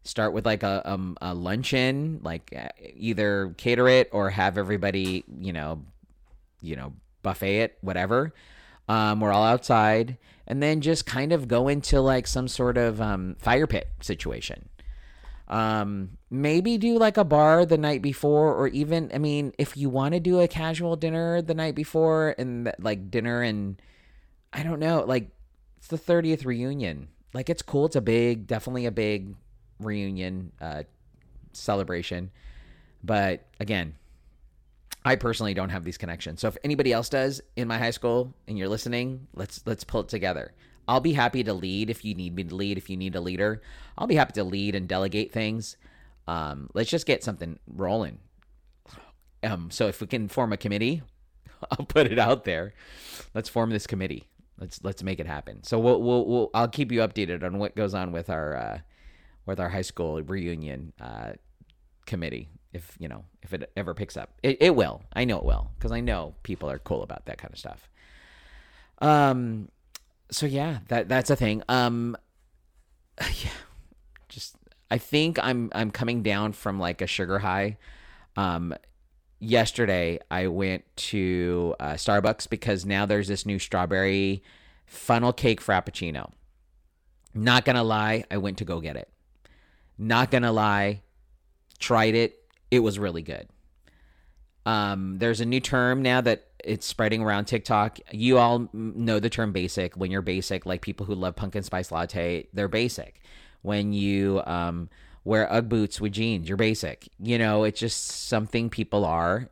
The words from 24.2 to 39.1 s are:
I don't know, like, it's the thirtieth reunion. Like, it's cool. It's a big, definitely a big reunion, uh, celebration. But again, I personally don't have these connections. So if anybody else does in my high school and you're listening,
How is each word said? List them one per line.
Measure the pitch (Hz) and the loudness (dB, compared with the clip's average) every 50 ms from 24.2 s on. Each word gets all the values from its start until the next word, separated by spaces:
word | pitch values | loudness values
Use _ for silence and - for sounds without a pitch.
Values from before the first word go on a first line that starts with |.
| _ _ _ _ _ _ | _ _ _ _ _ _
I | - 143 151 | -8 -4 -2
don't | 165 165 147 | -2 -2 0
know, | 156 160 170 156 - | 0 2 2 2 2
like, | 113 131 123 104 - - _ - _ _ _ _ _ - | 2 0 0 -2 -4 -16 _ -20 _ _ _ _ _ -20
it's | _ - - | _ -10 -8
the | 160 | -8
thirtieth | 156 - - 175 170 165 160 160 147 139 | -6 2 2 2 4 4 2 0 0 0
reunion. | 127 120 117 123 131 143 143 117 87 78 71 69 73 _ _ _ _ - | -4 -2 -2 -2 -4 -4 -4 -4 -4 -4 -6 -12 -16 _ _ _ _ -8
Like, | 127 131 - | -6 -2 -2
it's | 170 - | -4 -4
cool. | - - - 139 147 | -4 0 2 2 2
It's | 160 - | 4 2
a | 139 | 2
big, | 107 104 113 117 117 120 120 113 98 | 2 4 4 4 4 4 2 0 -2
definitely | - 120 107 - 127 127 127 120 | -4 -4 -4 -4 -6 -4 -2 -2
a | 117 | -2
big | 101 113 110 107 104 101 95 95 98 - _ - - - _ _ _ - | 0 0 0 0 0 -2 -4 -10 -14 -16 _ -20 -20 -20 _ _ _ -10
reunion, | 104 107 104 104 98 98 98 92 92 92 95 92 92 - - - | -6 -4 -4 -2 -4 -4 -4 -4 -6 -6 -6 -8 -8 -10 -14 -12
uh, | - 82 76 73 76 _ _ _ _ _ _ _ _ - - - - - - | -10 -8 -8 -8 -10 _ _ _ _ _ _ _ _ -20 -20 -20 -20 -20 -18
celebration. | - - - 104 98 95 82 90 87 87 - 92 87 92 95 _ - - - - - - - - - - _ _ _ - | -8 -4 -2 -2 -2 -2 -2 -4 -6 -6 -6 -8 -8 -8 -10 _ -18 -20 -20 -18 -18 -20 -20 -20 -20 -20 _ _ _ -4
But | 90 107 104 98 95 87 - - _ _ _ | -2 0 2 2 0 -2 -4 -8 _ _ _
again, | 110 104 107 95 85 78 76 - _ _ - _ _ - _ _ - - _ _ _ _ _ _ _ _ - _ _ | -4 -2 -2 -2 -4 -6 -10 -16 _ _ -20 _ _ -20 _ _ -20 -20 _ _ _ _ _ _ _ _ -18 _ _
I | 120 131 | 0 0
personally | 104 110 117 110 - 110 104 98 | 2 0 -4 -2 0 -2 -2 0
don't | 95 95 92 | -2 -2 -2
have | 92 95 82 | -4 -6 -6
these | 90 87 | -8 -8
connections. | - - 85 85 82 - 85 87 - | -8 -8 -8 -8 -8 -10 -12 -8 -4
So | - 110 | -4 -4
if | 98 - - | -4 -2 -4
anybody | 143 147 139 139 131 | -2 0 2 2 2
else | 117 117 117 | 2 2 0
does | - - 135 131 139 135 135 - _ - | 0 0 0 0 0 -2 -6 -12 _ -6
in | 120 123 | -6 -4
my | 113 113 | -2 -2
high | 113 117 117 | 0 0 -2
school | 113 - - 120 117 123 127 131 - _ _ | -2 0 0 2 2 2 0 -2 -8 _ _
and | - 107 | -8 -6
you're | 98 92 | -4 -2
listening, | 95 107 110 - 123 120 120 123 131 | -2 -2 -2 -2 -4 -2 -2 -2 -4